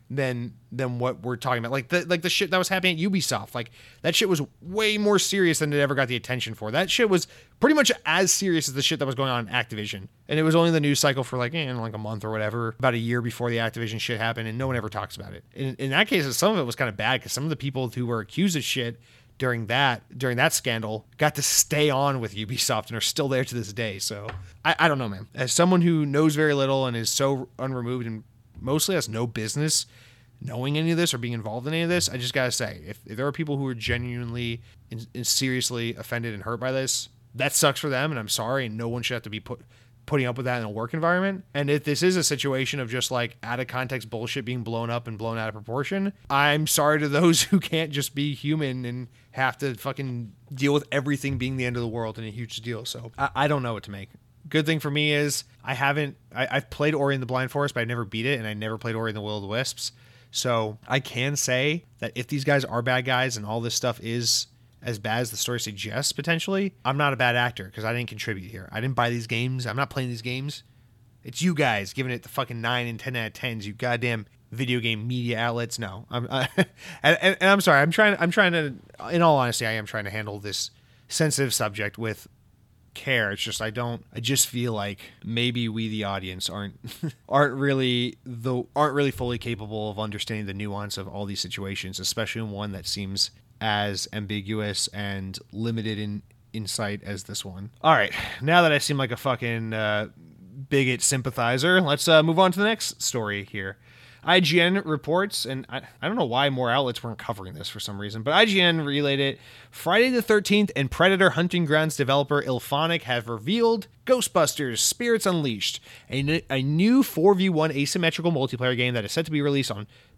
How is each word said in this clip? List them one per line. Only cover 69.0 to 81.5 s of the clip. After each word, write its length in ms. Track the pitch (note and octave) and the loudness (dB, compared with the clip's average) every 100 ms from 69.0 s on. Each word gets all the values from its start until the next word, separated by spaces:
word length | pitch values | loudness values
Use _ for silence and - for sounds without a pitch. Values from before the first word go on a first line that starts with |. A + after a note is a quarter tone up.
| A#2+ | 2
these 160 | A#2+ A2 | 0 -2
games. 400 | A#2 B2+ C3 A#2+ | -2 -2 -2 -4
I'm 80 | |
not 160 | A2+ C#3 | -2 -2
playing 200 | - B2+ | -2 -4
these 120 | A#2+ | -6
games. 420 | A#2+ B2+ C#3+ - - _ _ _ _ _ | -6 -6 -8 -10 -16 _ _ _ _ _
It's 180 | - - | -14 -2
you 120 | F3 | 2
guys 400 | D#3 C#3 G#2+ G2 | 4 4 2 -2
giving 180 | - C3 | -4 -4
it 100 | A#2+ | -4
the 60 | - | -6
fucking 320 | - B2+ A#2 | -4 -4 -4
nine 260 | A#2 B2 A#2+ | -2 0 -2
and 140 | A2+ | -6
ten 160 | - B2 | -6 -6
out 100 | A2 | -6
of 40 | |
tens, 340 | - C3 A2+ G2+ | -6 -6 -6 -8
you 60 | |
goddamn 540 | G#2 B2 A#2+ A#2+ A#2 G#2 _ _ | -6 -2 0 0 -2 -6 _ _
video 280 | A2+ B2+ B2 | -6 0 0
game 280 | A2+ A2 A2+ | 0 -2 -2
media 300 | B2+ A#2+ A2+ | -2 -2 0
outlets. 400 | A#2 A#2 A#2 - | 0 0 -4 -6
No, 280 | G#2+ F#2+ - | -8 -8 -8
I'm, 160 | A#2+ A#2+ | -6 -4
<laughs> 40 | |
uh, 160 | C3+ C3 - F#3 - - - | -2 0 0 0 -4 -18 0
and, 160 | C#3+ E3 | 2 4
and, 160 | F#3 F#3+ | 4 4
and 100 | F#3 | 6
I'm 100 | G3+ | 6
sorry. 200 | F#3 C#3+ | 8 6
I'm 100 | D3 | 6
trying, 260 | E3 G#3+ G3 | 4 4 4
I'm 100 | E3+ | 2
trying 220 | F3 F#3+ | 4 4
to, 220 | E3+ D3 C3 - - A2 | 4 0 -6 -14 -16 -4
in 120 | E3+ | 4
all 160 | E3+ D3 | 6 6
honesty, 280 | B2 A#2 A#2 | 4 0 -2
I 60 | |
am 140 | A2 G#2 | -2 -4
trying 180 | A2 | -6
to 60 | G2+ | -4
handle 280 | G#2+ G#2+ G#2 | -6 -6 -8
this 320 | G2+ F#2+ - - _ _ - | -6 -6 -8 -10 _ _ -8
sensitive 460 | - D#3 C#3 C#3 | 0 2 2 0